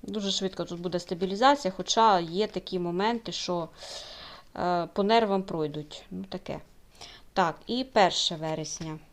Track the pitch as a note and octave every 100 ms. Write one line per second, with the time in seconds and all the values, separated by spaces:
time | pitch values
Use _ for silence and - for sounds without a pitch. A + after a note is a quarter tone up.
0 | - G3+ G3 F#3 F#3+ - E3+ E3+ F3 F3
1 | - F3+ F#3 G3 B3+ C#4+ F#3+ F#3 F3+ -
2 | A3 F#3+ E3+ F3 G#3+ F#3+ F#3 F#3 F3 F3
3 | G#3 A#3 A3+ - - F3+ D#3+ - - -
4 | - - - - - - F3+ F3 E3 -
5 | G3 A3+ A3 G3 F#3+ E3 D3+ D#3 D3 -
6 | - F#3 F#3+ F3+ - - - - - -
7 | - - - - F3 D3+ - A#3+ C4 A3
8 | F#3 - - E3 D#3+ D#3 D3+ - D#3+ D#3
9 | -